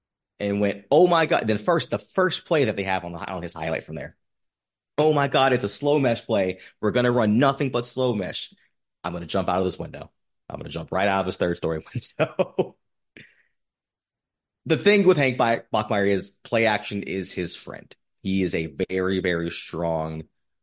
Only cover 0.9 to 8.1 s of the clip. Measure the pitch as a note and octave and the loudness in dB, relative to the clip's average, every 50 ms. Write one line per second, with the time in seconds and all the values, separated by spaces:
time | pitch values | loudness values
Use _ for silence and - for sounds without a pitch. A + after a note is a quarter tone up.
0.9 | C3+ D#3+ F3+ F3+ F3 E3 D#3+ D3 E3+ - - A2 G#2+ G2+ - F3+ E3+ E3 - - | 4 6 6 6 6 4 2 2 0 0 0 0 -2 0 0 0 0 0 0 -2
1.9 | - G#2 - - - G3 F#3 F3+ - - - - E3+ D3+ C3 A2 F#2 G2 F#2+ F#2+ | -6 -6 -6 -4 -2 0 0 0 -2 -4 -4 0 0 2 2 2 0 -2 -2 -2
2.9 | F#2+ F#2 E2+ F2 F2 E2 - - F#2 F2 F2 E2 - E2 D#2+ E2 D#2+ - - - | -2 -4 -4 -6 -10 -8 -8 -8 -6 -6 -8 -8 -8 -6 -6 -4 -4 -4 -6 -8
3.9 | D#2 D2+ C#2 - - _ _ _ _ _ _ _ _ _ _ _ _ _ _ _ | -12 -12 -12 -12 -16 _ _ _ _ _ _ _ _ _ _ _ _ _ _ _
4.9 | _ - D3+ D#3 D3 C#3+ C#3+ C3+ - C#3+ C3 C3+ B2+ A#2+ - G2+ - - C#3 C#3+ | _ 2 2 4 4 4 2 2 2 4 4 4 4 2 0 -2 -4 -2 0 2
5.9 | D3 D3+ C3 B2 A#2 - - - A2+ G2+ F#2+ F#2 F2+ - - - - _ G#2+ G#2+ | 2 2 2 2 0 -2 -2 -2 0 0 0 0 -2 -6 -10 -20 -10 _ -2 0
6.9 | G2+ B2 B2 B2 A#2+ B2 A2+ G#2+ G#2+ A#2+ C#3+ C#3 C3+ - C#3+ C3 B2+ B2 A#2+ - | 2 2 2 2 4 4 4 4 4 4 4 4 2 0 -2 -2 -2 -4 -4 -4
7.9 | - C3 B2+ B2+ | -4 -2 -2 0